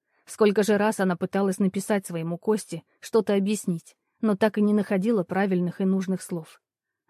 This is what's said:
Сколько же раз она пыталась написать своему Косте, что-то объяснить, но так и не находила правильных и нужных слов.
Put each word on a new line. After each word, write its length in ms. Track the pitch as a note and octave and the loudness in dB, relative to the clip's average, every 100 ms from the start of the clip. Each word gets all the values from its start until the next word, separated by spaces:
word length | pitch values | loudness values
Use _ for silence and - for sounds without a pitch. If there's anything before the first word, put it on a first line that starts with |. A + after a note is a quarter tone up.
| _ _ - | _ _ -20
Сколько 360 | - G#3+ G3+ | 2 4 4
же 160 | G3+ G3+ | 2 2
раз 220 | G#3+ G#3+ | 2 2
она 160 | F#3+ F3 | 0 0
пыталась 420 | F#3 G3 G3 F#3 | -2 0 0 2
написать 480 | F#3+ G3 - G3+ F#3+ | 0 0 -2 -2 -2
своему 320 | E3+ E3 E3+ | -6 -6 -4
Косте, 460 | - G#3+ - E3 - _ | -2 -2 -2 -12 -14 _
что-то 340 | - A3+ G#3 | -2 0 2
объяснить, 640 | G3+ G3 G#3+ - E3 - _ _ _ | 0 0 -2 -2 -6 -8 _ _ _
но 160 | A3 G3 | -2 2
так 200 | G#3+ G#3+ | 0 2
и 60 | |
не 100 | G#3 | 2
находила 520 | G#3 F#3+ G3 G#3 A3 | 2 0 0 0 0
правильных 560 | E3+ F#3 G3 F3+ F3 - | -2 -2 0 0 -2 -2
и 40 | |
нужных 380 | F#3+ F#3+ F#3 F#3 | 0 0 -2 -6
слов. 400 | - E3+ D#3+ - _ _ _ _ _ | -6 -10 -10 -20 _ _ _ _ _